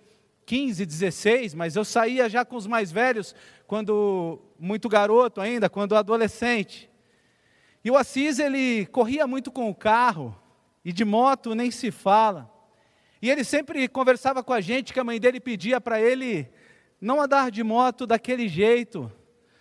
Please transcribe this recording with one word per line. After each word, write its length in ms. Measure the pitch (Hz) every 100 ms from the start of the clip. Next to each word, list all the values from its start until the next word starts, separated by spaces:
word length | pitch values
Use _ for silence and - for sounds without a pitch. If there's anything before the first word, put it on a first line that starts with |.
| _ _ _ _ -
quinze, 400 | 247 277 175 185
dezesseis, 680 | 156 190 - 214 247 220
mas 200 | 151 170
eu 100 | 170
saía 440 | 208 240 226 254 233
já 160 | 233
com 100 | 247
os 140 | 247 196
mais 240 | 233 190
velhos, 420 | 180 254 226 - - - - -
quando 760 | 214 208 208 208 190 170 151 _ -
muito 320 | 175 214 233
garoto 520 | 214 208 226 247 -
ainda, 280 | 202 240 190
quando 280 | 196 202 214
adolescente. 920 | 208 226 220 - 240 233 185 - - _ _ _ _ _ _ _ _ _
E 60 | 220
o 60 | 269
Assis, 420 | 240 262 294 262
ele 480 | 285 269 254 226 185
corria 400 | 262 220 285 269
muito 240 | 262 -
com 180 | 269 226
o 60 |
carro, 680 | - 214 226 247 165 123 98 _ _ _ _ 170
e 60 |
de 120 | 175
moto 480 | 214 220 262 262 233
nem 160 | 220 247
se 220 | - 233
fala. 580 | - 196 208 220 170 113 _ _ _ _ _ _ -
E 80 | 226
ele 140 | 294
sempre 460 | 233 294 - 311 254
conversava 520 | 262 262 247 262 262
com 120 | 240
a 80 | 240
gente 320 | 175 254 -
que 80 | 262
a 40 |
mãe 140 | 240 233
dele 220 | 247 254
pedia 400 | 254 208 190 247
para 200 | 233 220
ele 480 | 226 262 254 185 127 _ _ _ _ -
não 200 | 208 294
andar 300 | 277 277 254
de 140 | 208
moto 420 | 220 226 254 - 240
daquele 400 | 226 240 254 226
jeito, 640 | 156 214 240 233 180 113 - _ _ _ _